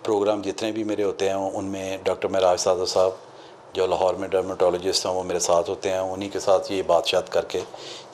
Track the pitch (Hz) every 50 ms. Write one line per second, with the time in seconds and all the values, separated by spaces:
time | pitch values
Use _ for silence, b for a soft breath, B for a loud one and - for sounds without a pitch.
0 | - - 110 101 101 104 107 101 95 98 95 - 110 110 107 110 110 107 104 101
1 | 104 98 92 - 101 95 95 98 98 95 - 107 98 98 98 95 95 95 95 95
2 | - 98 92 - - 95 90 95 92 90 90 90 - 98 92 90 92 87 - 95
3 | 92 95 92 - B B B B B B B B B - - 95 92 92 87 85
4 | 92 92 87 90 95 92 92 92 92 92 92 90 92 90 87 87 87 95 90 -
5 | - 98 92 92 92 90 90 87 - - 87 85 85 98 95 - - 98 92 92
6 | 95 95 92 95 101 98 - 92 - 104 95 92 - - 101 95 87 80 85 82
7 | 82 - - 90 90 - - 87 82 - - 90 90 - B B B B B B
8 | B B